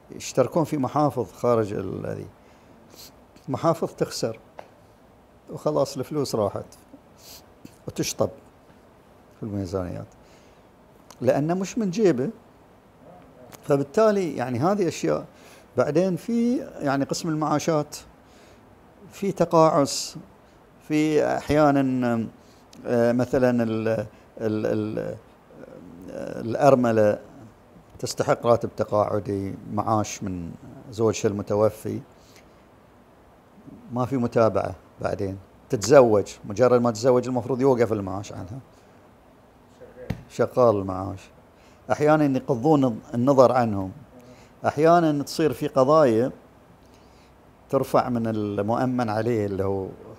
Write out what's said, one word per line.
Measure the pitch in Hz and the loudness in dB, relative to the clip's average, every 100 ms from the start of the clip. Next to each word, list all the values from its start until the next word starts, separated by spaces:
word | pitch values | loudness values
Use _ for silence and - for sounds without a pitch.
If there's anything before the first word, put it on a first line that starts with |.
| - | -20
يشتركون | - - - 120 180 | -16 -4 -2 0 -2
في | 151 151 | -2 -4
محافظ | 127 139 147 127 98 | -2 0 -2 -2 -8
خارج | - 123 117 107 | -4 0 2 0
ال-، | 98 98 101 107 | -6 -8 -8 -10
هذه. | 101 98 - _ - - - - - - - - - - | -10 -14 -20 _ -20 -20 -20 -20 -20 -20 -20 -20 -18 -10
محافظ | 131 165 160 175 | -2 -2 -2 -4
تخسر | - 165 - 120 113 - - - _ - _ _ _ _ _ - | -4 -6 -4 -6 -8 -18 -20 -20 _ -20 _ _ _ _ _ -18
وخلاص | 170 160 151 135 - | -8 -2 0 -2 -4
الفلوس | 127 151 127 | -6 -4 -2
راحت | 113 101 - - - - - - - - - - _ - - - | 0 -2 -4 -12 -20 -20 -20 -20 -20 -20 -20 -20 _ -20 -18 -10
وتشطب | - 156 - 110 - - - - - - _ _ - - - | -6 -6 -2 -4 -4 -20 -20 -20 -20 -20 _ _ -20 -20 -16
في | |
الميزانيات، | 120 101 95 95 90 101 110 - - - - - _ _ _ - - - | -8 -6 -4 -4 -6 -10 -14 -20 -20 -20 -20 -20 _ _ _ -20 -20 -4
لأنه | 120 127 151 | -2 0 -2
مش | 180 190 - | -4 -6 -6
من | 208 | -4
جيبه، | 175 208 123 139 - - - - - _ _ - - - - - - | 2 2 2 -2 -8 -18 -20 -20 -20 _ _ -20 -20 -20 -20 -20 -12
فبالتالي | - 143 139 - 220 202 180 - | -2 0 0 2 2 2 -2 -4
يعني | 123 120 | -4 -2
هذه | 151 202 175 | 0 0 -2
أشياء. | - 160 151 - - - - - - | -2 -2 -2 -6 -18 -20 -20 -6 -2
بعدين | 123 147 190 170 | 0 0 0 -2
في | - 233 233 262 - - | -4 -2 -2 -2 -6 -6
يعني | 143 139 | -4 -2
قسم | 135 165 170 | -2 -4 -4
المعاشات، | 156 151 147 - 160 147 - - - - - - - - - - - 185 | -4 -2 -2 0 -2 -2 -10 -20 -20 -20 -20 -20 -20 -20 -20 -20 -20 -20
في | - 196 | -6 -4
تقاعس، | - 170 170 160 156 139 - - - - - _ - _ - - | -2 2 6 6 4 0 -2 -8 -12 -20 -20 _ -20 _ -20 -4
في | 151 156 151 123 | 0 2 2 2
أحيانا، | 127 - 147 151 139 135 127 123 117 110 - - - - - 117 | -2 0 4 4 4 0 0 0 -2 -4 -10 -20 -20 -20 -14 -2
آه، | 123 117 | 0 2
مثلا | 120 123 143 127 120 | 2 0 2 2 2
ال-، | 117 113 110 | 0 -2 -2
ال-، | 113 107 - - - 110 107 113 | -2 -4 -12 -20 -8 -4 -2 -2
ال-، | 110 107 113 107 113 - - - - - - 87 82 92 - - - 113 | -2 -4 -6 -8 -10 -16 -20 -20 -20 -20 -20 -20 -20 -16 -12 -10 -8 -6
الأرملة | 113 143 135 120 110 104 104 - - - - - - - - | 2 4 6 4 4 4 2 -6 -20 -20 -20 -20 -20 -20 -12
تستحق | 120 - 127 143 120 | -8 -4 -2 0 2
راتب | 117 107 - | 2 0 -6
تقاعدي، | 107 104 101 104 95 98 98 - - | -2 0 0 -2 -4 -4 -6 -8 -8
معاش | 110 101 110 104 - | -4 0 0 -2 -6
من | 98 90 85 - - - - | -8 -8 -10 -14 -18 -20 -12
زوجها | 107 113 98 113 | -2 0 0 -2
المتوفي، | 104 98 104 107 - 107 104 - - - - - - - - _ - _ _ _ - _ - - - - | -2 -2 2 2 0 -8 -10 -12 -20 -20 -20 -20 -20 -20 -20 _ -20 _ _ _ -20 _ -20 -20 -20 -8
ما | 120 120 | -4 -2
في | 135 | -2
متابعة. | 117 120 110 95 98 92 - - | 0 4 4 4 -4 -8 -16 -10
بعدين | 92 - 98 95 - - - | -6 -4 -6 -8 -16 -20 -8
تتزوج، | 123 98 143 120 104 92 - | -4 6 8 8 6 0 -6
مجرد | - 101 123 123 | -8 0 4 4
ما | 120 | 2
تتزوج | 107 127 123 120 | 0 2 2 2
المفروض | 127 110 127 | -4 -4 0
يوقف | 135 123 113 | 2 2 2
المعاش | 107 95 95 107 | 0 -4 -8 -10
عنها، | - 92 131 - - - - - - _ _ _ _ _ - - - - - - | -14 -14 -16 -18 -20 -20 -20 -20 -20 _ _ _ _ _ -20 -20 -14 -12 -12 -8
شغال | - 120 - 120 104 | -4 0 4 4 4
المعاش. | 95 92 95 98 - - - _ - - - | -2 -6 -8 -10 -16 -20 -20 _ -20 -16 -6
أحيانا | 117 147 156 147 131 | 0 4 4 2 0
يقضون | - 127 135 151 131 110 - | -2 0 2 4 2 -2 -6
النظر | 120 127 135 120 | 0 4 8 6
عنهم، | 123 117 98 95 - - - - - - - 113 | 6 0 -2 -6 -10 -20 -20 -20 -20 -20 -6 -4
أحيانا | 139 160 175 160 147 | 2 4 6 4 0
تصير | 139 - 156 | -4 -2 -2
في | 123 147 | -2 -2
قضايا | 139 131 156 139 110 127 - - - - - - - - - - - - _ - | 2 4 6 6 4 0 -4 -18 -20 -20 -20 -20 -20 -20 -20 -20 -20 -20 _ -2
ترفع | 135 127 139 127 | -2 2 0 0
من | 120 113 | -2 -2
المؤمن | 107 104 101 104 120 131 123 117 | -4 -4 -4 -2 -2 -2 -2 -2
عليه | 107 113 117 101 | -2 -2 -2 -2
اللي | 95 | -2
هو | 98 98 92 - - | -2 -4 -6 -12 -18